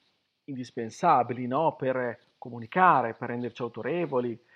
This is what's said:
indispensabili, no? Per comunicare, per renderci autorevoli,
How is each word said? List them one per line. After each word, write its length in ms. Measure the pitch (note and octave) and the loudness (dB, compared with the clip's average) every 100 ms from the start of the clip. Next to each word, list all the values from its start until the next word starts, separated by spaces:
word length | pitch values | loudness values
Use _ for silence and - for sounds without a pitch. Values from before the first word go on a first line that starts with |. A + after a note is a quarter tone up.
| _ _ _ _ | _ _ _ _
indispensabili, 1040 | - B2+ B2 - A2+ - F3 C#3 A#2+ A#2+ B2 | -12 -12 -10 -8 -10 0 4 4 2 -4 -2
no? 280 | C3+ D#3+ - | 0 0 0
Per 580 | C3+ B2+ B2 A2 _ _ | -2 -2 -4 -6 _ _
comunicare, 760 | B2 A#2+ A2+ F#3 F#3 C#3 A#2 A2 | -14 -14 -4 4 6 6 2 -4
per 140 | A#2+ | -6
renderci 340 | A#2+ A#2+ - | -4 -6 -6
autorevoli, 760 | A#2 A2+ A2+ E3+ D#3+ B2+ B2 A2 _ | -8 -6 -4 -4 -2 -2 -2 -6 _